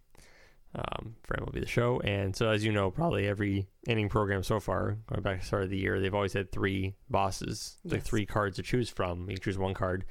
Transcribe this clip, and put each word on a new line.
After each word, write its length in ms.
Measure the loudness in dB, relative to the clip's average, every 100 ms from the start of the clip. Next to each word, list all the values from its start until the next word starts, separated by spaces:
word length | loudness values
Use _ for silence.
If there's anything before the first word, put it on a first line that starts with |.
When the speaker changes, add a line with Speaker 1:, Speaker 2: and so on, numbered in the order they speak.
| _ -20 -20 -20 -20 -20 -14
Speaker 1:
um, 420 | -8 -6 -6 -10 -12
for 140 | -4 -4
M 60 | -2
L 60 |
B 80 | -4
The 60 | 0
Show. 340 | 2 2 2
And 360 | 0 0 0 2
so, 140 | 2
as 140 | 2
you 60 | 2
know, 180 | 2 2
probably 360 | 2 0 2 0
every 400 | 0 0 0 -2 _ -2
inning 200 | 0 2
program 320 | 2 2 2
so 180 | 2 0
far, 380 | 0 0 0 -4 -4
going 160 | -2
back 140 | -2 -2
to 40 |
the 60 | 0
start 160 | 0
of 60 | 0
the 80 | 0
year, 220 | 0 2
they've 140 | 2
always 200 | 2 0
had 180 | 0 -2
three 420 | 0 0 0 -2 -6 -2
bosses, 680 | 0 0 0 -4 -6 -8 -10
like, 160 | -4 -2
Speaker 2:
Yes. 20 | 0
Speaker 1:
three 200 | 0 2
cards 300 | 0 0 -2
to 60 |
choose 280 | 0 0 0
from. 320 | -2 -2 -2 -4
You 60 | -4
can 60 |
choose 160 | -2 0
one 160 | 0
card 300 | 0 0 0 -4